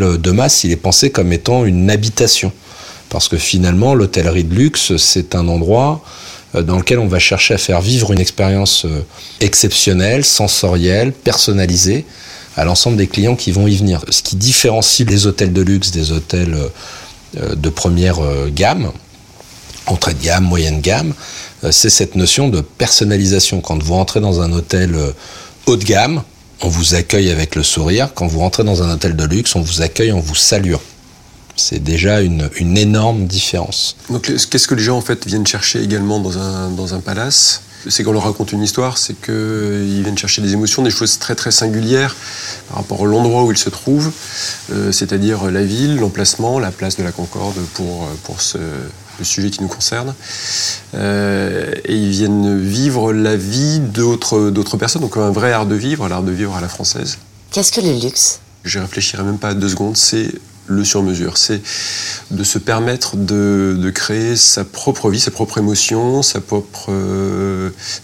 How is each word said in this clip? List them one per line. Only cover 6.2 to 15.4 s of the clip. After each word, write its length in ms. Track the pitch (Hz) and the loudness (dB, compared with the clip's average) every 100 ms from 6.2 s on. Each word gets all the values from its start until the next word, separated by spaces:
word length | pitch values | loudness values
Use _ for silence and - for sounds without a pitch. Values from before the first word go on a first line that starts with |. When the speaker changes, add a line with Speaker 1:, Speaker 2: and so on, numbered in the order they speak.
| - - - | -18 -20 -6
Speaker 1:
euh, 80 | 82 | -2
dans 140 | 82 90 | 0 0
lequel 220 | - 123 | 2 2
on 80 | 107 | 4
va 120 | 90 | 2
chercher 360 | - 95 - | 2 2 2
à 40 | 104 | 2
faire 220 | - 90 | 2 2
vivre 320 | 95 127 107 | 2 2 4
une 60 | 95 | 2
expérience, 680 | 90 - 95 98 98 - 85 | 2 2 2 2 2 2 0
euh, 180 | 76 - - - - | -2 -6 -12 -20 -2
exceptionnelle, 840 | 104 - 107 - - 92 98 131 | 0 2 2 2 2 4 4 2
sensorielle, 880 | 139 - 101 - 95 90 90 98 127 | 2 2 2 2 2 4 4 4 2
personnalisée 920 | 131 - 113 - 98 90 90 92 123 156 - - - - - | 0 0 2 2 2 2 2 2 0 -4 -14 -20 -20 -10 -2
à 80 | |
l'ensemble 320 | 80 90 120 113 | 0 2 2 2
des 100 | 92 | 2
clients 300 | - 107 123 | 2 2 2
qui 160 | - | 0
vont 160 | 92 104 | 2 4
y 80 | 98 | 4
venir. 280 | 101 85 - | 2 2 0
Ce 140 | - | -2
qui 140 | - 95 | -2 -2
différencie 720 | 113 131 127 110 107 - 117 | 2 2 2 2 2 2 2
les 180 | 101 101 | 4 2
hôtels 260 | 95 | 2